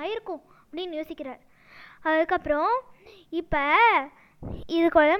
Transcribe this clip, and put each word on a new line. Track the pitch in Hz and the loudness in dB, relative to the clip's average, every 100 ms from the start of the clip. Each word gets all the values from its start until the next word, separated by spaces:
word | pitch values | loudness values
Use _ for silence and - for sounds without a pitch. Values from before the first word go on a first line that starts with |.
ஆயிருக்கும்?" | 339 453 403 320 - - | -8 -8 -10 -12 -14 -20
அப்படின்னு | _ 311 370 311 | _ -12 -8 -8
யோசிக்கிறார். | 320 311 269 247 _ _ _ - - - | -10 -12 -14 -16 _ _ _ -20 -20 -8
அதுக்கப்புறம் | 320 320 330 359 302 294 370 508 - - - - _ | -2 0 0 -2 0 0 0 -2 -6 -20 -20 -20 _
இப்ப | 330 349 302 285 349 466 330 277 - _ _ - - - | -10 -4 -2 2 4 4 4 -2 -12 _ _ -12 -12 -4
இதுக்குள்ள | 330 339 320 302 | 2 4 6 4